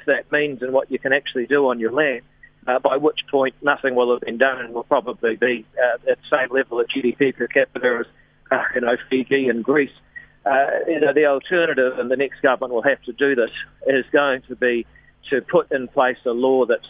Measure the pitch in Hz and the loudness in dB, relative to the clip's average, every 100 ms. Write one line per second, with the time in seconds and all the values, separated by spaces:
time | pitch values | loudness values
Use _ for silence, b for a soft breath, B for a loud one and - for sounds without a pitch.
0 | - 131 - 147 147 127 127 131 - 127 | -2 -2 0 -2 -2 -4 -2 0 0 -4
1 | 135 139 - 127 117 143 135 123 113 127 | 0 -2 -2 -6 0 2 2 0 -2 0
2 | 151 117 - b b _ - 127 139 135 | 0 -2 -10 b b _ -2 0 0 0
3 | 151 - - 139 131 - 143 143 135 123 | 0 -2 -2 0 0 -2 -2 0 0 0
4 | 123 120 - 113 135 127 117 117 - 139 | 2 0 -2 0 0 0 -8 -8 -2 -2
5 | 113 117 117 107 127 120 110 - 123 120 | -2 -2 -2 0 0 -2 -6 -2 0 0
6 | 131 123 - 147 127 131 131 120 117 135 | -2 -2 0 -2 0 -2 -2 -2 -2 -2
7 | 127 - 139 - 120 139 131 123 123 117 | -2 0 0 -2 -2 0 0 0 -2 -2
8 | - _ b b - 127 - 123 120 123 | -6 _ b b -4 -2 -2 -4 -2 -2
9 | - 131 123 139 131 117 110 147 135 - | -2 -2 0 0 0 -2 0 0 0 -6
10 | _ B B B - 135 139 - - 160 | _ B B B 0 2 2 0 -2 0
11 | 147 143 147 135 - 180 165 143 127 143 | 2 4 4 2 0 0 0 2 0 0
12 | 123 131 139 - 139 123 127 120 135 127 | -2 -2 -2 0 0 0 -2 -2 0 -2
13 | - 117 143 127 110 - - - 131 135 | -4 -2 0 2 0 -4 -16 -6 0 0
14 | 117 147 143 131 - 120 127 120 113 b | 2 2 2 -2 -6 -4 -2 -2 -6 b
15 | b b - 127 - 175 - 139 123 143 | b b -4 -4 0 0 0 -4 -4 0
16 | 127 123 127 117 131 131 117 117 - | 0 0 -2 0 2 4 2 0 -4